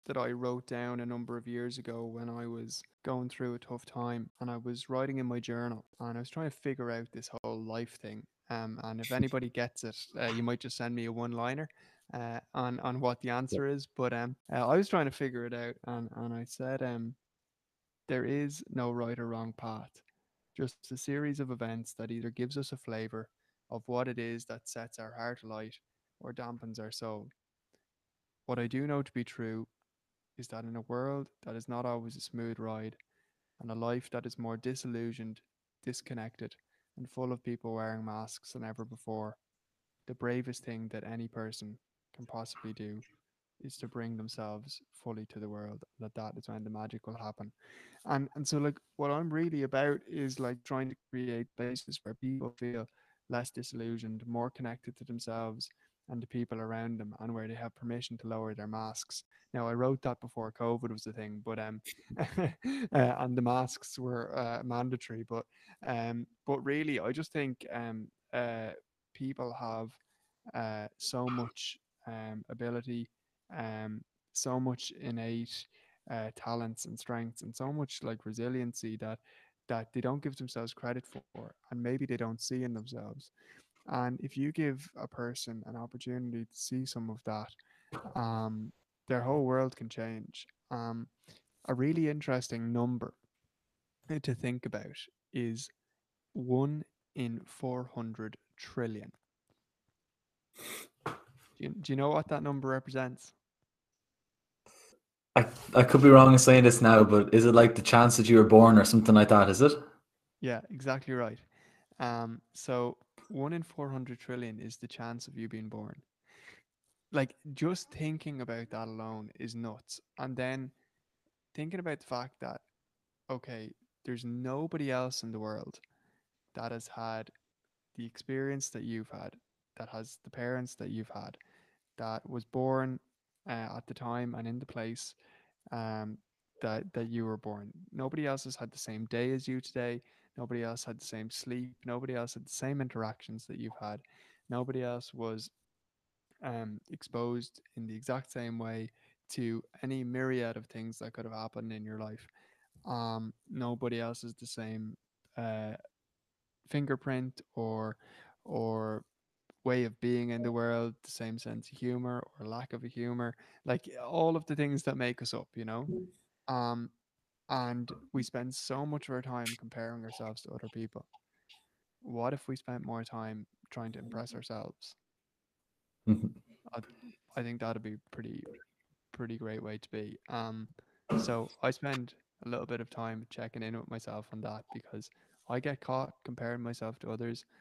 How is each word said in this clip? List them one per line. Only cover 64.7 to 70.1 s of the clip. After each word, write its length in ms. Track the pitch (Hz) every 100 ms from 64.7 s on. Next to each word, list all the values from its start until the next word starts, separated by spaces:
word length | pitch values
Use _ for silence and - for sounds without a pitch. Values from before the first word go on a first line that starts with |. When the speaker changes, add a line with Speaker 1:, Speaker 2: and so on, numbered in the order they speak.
| 120 123 123 - 113 113
Speaker 1:
but, 200 | 117 - _ - 180 139
um, 400 | 117 117 117 123 _ -
but 160 | 139
really, 380 | 127 147 156 127
I 120 | 101
just 200 | 143 160
think, 340 | 156 139 127 -
um, 360 | 117 117 110 110 _ _
uh, 380 | 123 120 113 110 - - _ _
people 400 | - 135 135 120
have, 340 | 117 117 113 113 - _